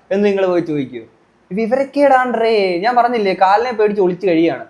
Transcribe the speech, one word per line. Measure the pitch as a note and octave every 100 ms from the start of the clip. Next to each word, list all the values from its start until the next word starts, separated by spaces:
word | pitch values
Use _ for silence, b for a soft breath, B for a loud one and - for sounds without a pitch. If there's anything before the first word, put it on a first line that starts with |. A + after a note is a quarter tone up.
| -
എന്ന് | G3
നിങ്ങൾ | G#3 G3 F#3
പോയി | F3
ചോദിക്കൂ. | D#3+ D3 B2+ A#2+ A2+ _ _ _ -
ഇത് | F#3+
ഇവരൊക്കെയാണ് | A3 C4 C#4 C#4+ C#4+
ആണ്ട്രേ. | C4 B3+ A3+ A3+ A3 F#3+ F3
ഞാൻ | A3 B3
പറഞ്ഞില്ലേ, | A#3+ A#3+ G3
കാലിനെ | F3+ F#3+ G#3 B3
പേടിച്ച് | A3 G#3 G#3
ഒളിച്ച് | F3+ F3+ G3
കഴിയാണ്. | E3 E3 B2+